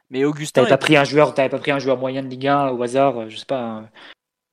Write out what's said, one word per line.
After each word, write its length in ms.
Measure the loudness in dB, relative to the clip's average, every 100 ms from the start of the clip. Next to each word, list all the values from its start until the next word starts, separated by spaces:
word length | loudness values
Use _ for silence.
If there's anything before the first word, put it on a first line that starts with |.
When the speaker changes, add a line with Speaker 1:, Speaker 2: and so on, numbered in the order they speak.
| _
Speaker 1:
Mais 120 | -2 -2
Augustin 340 | -2 -2 2
Speaker 2:
T'avais 80 | 4
pas 60 |
Speaker 1:
est 40 | 2
Speaker 2:
pris 180 | 4 4
un 60 |
joueur, 280 | 4 4 2
t'avais 160 | 2 0
pas 100 | -2
pris 120 | -4
un 80 | -2
joueur 180 | 0 -2
moyen 260 | -2 -6
de 60 | -8
Ligue 180 | -6 0
un 220 | 0 0
au 140 | -2
hasard, 380 | -2 2 2 0
euh, 80 | -8
je 80 | -12
sais 80 | -6
pas, 320 | -6 -6 -10
euh, 40 | -14 -20 -20 -20 _ _ _